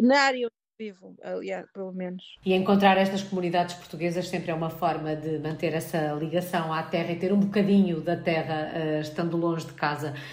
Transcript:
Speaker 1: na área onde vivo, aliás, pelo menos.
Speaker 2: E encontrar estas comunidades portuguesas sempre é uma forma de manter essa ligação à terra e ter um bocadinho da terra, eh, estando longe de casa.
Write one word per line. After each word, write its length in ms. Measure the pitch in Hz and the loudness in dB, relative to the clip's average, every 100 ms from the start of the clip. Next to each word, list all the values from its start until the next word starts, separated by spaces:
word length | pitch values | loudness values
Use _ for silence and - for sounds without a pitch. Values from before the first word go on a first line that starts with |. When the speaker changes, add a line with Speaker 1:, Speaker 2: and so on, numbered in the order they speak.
Speaker 1:
na 180 | 233 285 | 6 6
área 260 | 269 254 233 | 6 2 -4
onde 180 | - _ - | -8 _ -12
vivo, 380 | 214 185 185 180 | -12 -12 -20 -16
aliás, 440 | - 185 190 185 180 | -8 -8 -6 -8 -8
pelo 200 | 196 185 | -10 -10
menos. 440 | 185 180 180 - - | -8 -8 -8 -14 -6
Speaker 2:
E 80 | 190 | 2
encontrar 460 | 185 190 196 196 190 | 4 6 6 8 6
estas 240 | 196 196 | 4 0
comunidades 540 | - 180 175 175 175 - | -4 -2 0 0 0 -4
portuguesas 520 | - 156 175 175 175 | -14 -4 -2 -2 -4
sempre 220 | 175 170 | -6 -4
é 40 | |
uma 160 | 165 165 | -4 -4
forma 440 | - 170 156 156 | -2 -2 -2 -4
de 240 | 151 156 156 | -4 -4 -4
manter 340 | 156 156 170 | -4 -4 -2
essa 400 | 156 160 170 151 | -2 -4 -2 -2
ligação 580 | 147 160 170 175 180 160 | -2 -2 -2 -2 -2 -2
à 100 | 160 | -4
terra 300 | 160 175 170 | -2 -2 -2
e 40 | 170 | -2
ter 160 | 185 | 0
um 60 | 202 | 2
bocadinho 600 | 196 214 190 202 180 160 | 2 2 4 6 4 2
da 160 | 175 170 | -2 -2
terra, 560 | - 160 160 156 156 | 0 0 0 -4 -4
eh, 260 | 170 156 151 | -4 -2 -2
estando 360 | 151 - 170 165 | -4 -4 -2 0
longe 300 | 170 165 - | 0 -2 -6
de 80 | |
casa. 400 | - 151 147 147 135 - | -4 -4 -2 -6 -8 -12